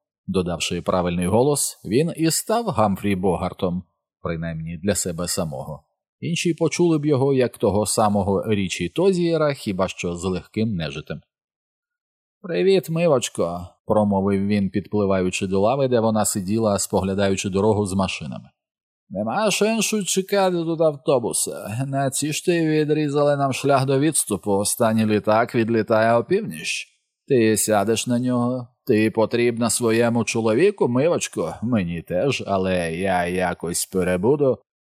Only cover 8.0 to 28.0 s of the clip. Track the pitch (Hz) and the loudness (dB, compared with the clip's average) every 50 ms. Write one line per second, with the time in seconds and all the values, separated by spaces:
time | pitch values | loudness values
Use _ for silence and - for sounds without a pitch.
8 | 110 104 104 101 95 98 98 92 - 113 107 101 98 92 - - 90 85 - 151 | 2 2 2 2 0 0 0 0 0 0 -2 -2 -2 -2 -4 -4 -6 -4 -2 0
9 | 175 196 190 175 175 170 165 156 151 147 139 - - 107 95 90 95 90 - - | 2 2 2 2 0 0 0 0 0 0 -2 -4 -6 -4 -2 -2 -2 -2 -4 -4
10 | - 87 85 87 95 95 92 87 - - - 107 110 117 104 85 80 76 78 80 | -6 -6 -6 -4 -4 -4 -4 -4 -6 -6 -4 -4 -2 -2 -2 -4 -6 -6 -8 -10
11 | - - 80 76 - _ _ _ _ _ _ _ _ _ _ _ _ _ _ _ | -10 -10 -12 -12 -14 _ _ _ _ _ _ _ _ _ _ _ _ _ _ _
12 | _ _ _ _ _ _ _ _ - 180 165 180 180 190 196 185 - - 160 165 | _ _ _ _ _ _ _ _ -10 -6 -2 0 2 4 4 2 2 0 -2 0
13 | 175 170 143 123 - - - - 92 85 85 87 90 - - _ _ - 107 107 | 2 4 2 2 0 -2 -4 -4 -2 -2 -4 -6 -10 -14 -18 _ _ 0 2 2
14 | 107 101 98 95 95 101 101 95 98 101 104 104 98 95 - 104 90 - - 104 | 2 2 2 2 2 0 0 0 0 0 0 0 0 0 -2 -4 -4 -4 -2 0
15 | 101 95 98 95 92 92 - - 104 95 95 98 98 110 135 143 135 127 123 117 | 0 2 2 2 0 0 -2 -4 -4 -2 0 2 2 2 2 2 0 2 2 2
16 | 110 113 110 107 104 - - 107 90 92 107 113 113 104 101 92 - - - 95 | 2 2 2 0 0 0 -2 -4 -2 -2 0 0 2 2 0 0 0 -2 -2 0
17 | 92 98 95 98 101 98 98 95 - 101 92 98 98 110 104 104 104 92 92 98 | 0 0 0 0 0 0 0 0 -2 -2 0 2 2 2 2 2 0 -2 0 0
18 | 95 92 - - 82 67 62 - - - _ _ _ _ _ _ _ _ _ _ | -2 -2 -4 -6 -10 -10 -12 -12 -14 -20 _ _ _ _ _ _ _ _ _ _
19 | _ - 98 92 107 113 123 196 220 208 - - 208 220 226 226 190 - 220 214 | _ -10 -8 -6 -4 -4 -2 -2 0 0 0 2 0 0 0 0 -2 -2 -2 -4
20 | 185 - - 190 185 - 202 202 190 185 180 170 165 160 165 156 165 156 147 - | -2 -2 -2 -2 -2 0 2 2 2 2 0 0 -2 -2 0 2 2 2 0 0
21 | - 160 143 123 107 90 78 - - - 71 73 - 98 104 120 135 139 139 139 | 0 2 2 2 2 0 -2 -2 -4 -4 -6 -8 -8 -6 -6 -6 -4 -4 -2 -2
22 | 139 135 - - 143 156 151 - - - 175 170 160 156 156 156 151 147 151 151 | -2 -2 -2 -4 -4 -4 -4 -2 0 0 2 2 2 2 2 2 2 2 2 0
23 | 156 143 139 147 147 147 143 139 139 135 123 - - 139 139 131 131 135 139 135 | 0 0 2 2 4 4 2 2 0 0 -2 0 2 2 4 4 4 2 2 2
24 | 143 160 147 - - - 104 90 - 104 101 98 104 - - - 120 110 110 110 | 2 2 0 0 -2 -2 -4 -4 0 0 0 0 0 0 0 2 2 2 4 2
25 | 110 107 107 104 - 107 107 110 113 - - 120 113 110 113 110 104 - 113 110 | 2 4 2 2 4 4 4 4 2 2 0 0 2 2 2 0 2 2 2 4
26 | 110 113 117 117 117 - 180 202 220 123 80 78 - - - - - - _ _ | 4 4 4 2 2 0 0 -2 -2 -4 -8 -8 -8 -6 -6 -8 -10 -14 _ _
27 | _ _ _ _ _ - 139 120 113 110 110 101 - 107 107 101 98 110 113 104 | _ _ _ _ _ 0 2 4 4 4 4 2 2 2 2 2 2 2 0 0